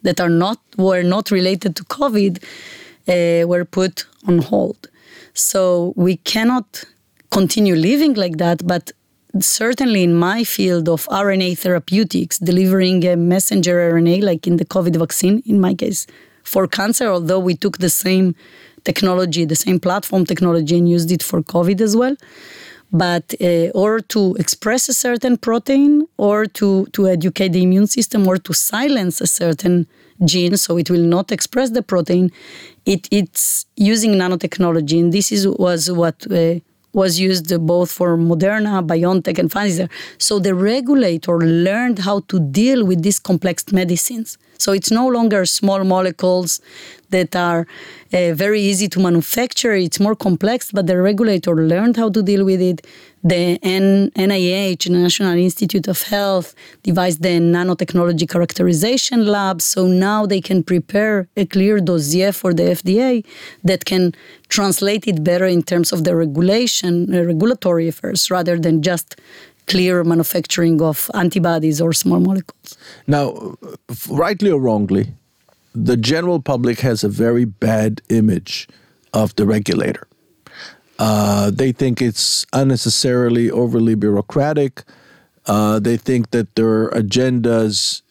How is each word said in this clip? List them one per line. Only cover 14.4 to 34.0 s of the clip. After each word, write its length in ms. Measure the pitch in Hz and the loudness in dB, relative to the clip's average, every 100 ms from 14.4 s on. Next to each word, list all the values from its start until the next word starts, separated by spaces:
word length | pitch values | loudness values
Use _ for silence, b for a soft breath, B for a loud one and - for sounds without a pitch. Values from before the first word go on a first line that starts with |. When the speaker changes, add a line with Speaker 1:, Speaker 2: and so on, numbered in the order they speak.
| - | 0
Speaker 1:
in 120 | 170 | 0
the 80 | 170 | 0
covid 300 | 190 175 165 | -2 0 0
vaccine, 460 | 165 - 180 214 226 | -2 0 0 0 2
in 140 | 208 | 2
my 140 | 185 | 2
case, 320 | 190 - 196 - B B B | 0 -4 -6 -10 B B B
for 240 | - - - | -6 -2 -2
cancer, 400 | - 202 233 240 | -2 -2 -2 0
although 320 | 180 165 190 | -2 0 0
we 160 | 185 170 | 0 -2
took 240 | 202 - | -4 -2
the 100 | 180 | -2
same 460 | - 185 185 185 165 B B B B | -2 0 2 2 0 B B B B
technology, 640 | - - 196 180 185 160 165 | -6 -2 0 0 0 -2 -2
the 100 | 156 | -2
same 240 | - 185 | 0 0
platform 460 | 175 190 - 190 165 | 0 -2 -2 -2 0
technology, 520 | 175 180 170 151 175 | 0 2 2 2 2
and 100 | 175 | 4
used 240 | 175 165 | 2 2
it 120 | 175 | -2
for 180 | - 175 | -2 -4
covid 400 | 156 175 175 190 | -2 0 0 2
as 140 | 220 220 | 2 2
well. 200 | 247 285 B B B B B B B | 0 -2 B B B B B B B
But, 420 | 170 180 175 - - | 0 0 -2 -4 -2
uh, 280 | 180 170 170 | 0 2 0
or 260 | 185 202 226 | 0 0 0
to 360 | - - 190 - | -2 0 0 0
express 480 | 175 - - 247 - | -4 -2 -2 -2 -2
a 60 | |
certain 440 | 247 254 240 254 247 | -2 -2 -2 0 0
protein, 680 | - 226 - 269 285 294 311 - | 0 -2 2 4 4 4 0 0
or 280 | 208 208 214 | 0 2 0
to, 400 | - 202 190 190 | 0 0 2 0
to 140 | - 196 | 0 2
educate 420 | 180 180 - 190 | 2 0 -2 0
the 140 | 180 | 2
immune 240 | 180 185 208 | 4 4 2
system, 400 | - 226 208 190 | 0 -2 0 2
or 100 | 185 | 0
to 160 | - | -2
silence 680 | 170 - 208 285 269 185 - | -4 -2 -2 0 0 -2 -4
a 80 | - | -4
certain 600 | - 175 160 180 180 160 b b b | -2 -2 0 2 0 0 b b b
gene 320 | 175 185 175 190 | 0 2 0 0
so 220 | - 175 | -2 -2
it 120 | 160 | 0
will 140 | 175 | 2
not 260 | 170 175 196 | 2 2 0
express 400 | 196 - 247 262 | -6 -4 -2 -2
the 100 | 226 | -2
protein, 500 | - 185 170 180 180 B B B B B - | -2 -2 0 2 0 B B B B B -4
it, 240 | 190 - | -4 0
it's 540 | 202 175 - - - - - | -2 -2 -4 -4 -4 -8 0
using 380 | 202 220 | 0 2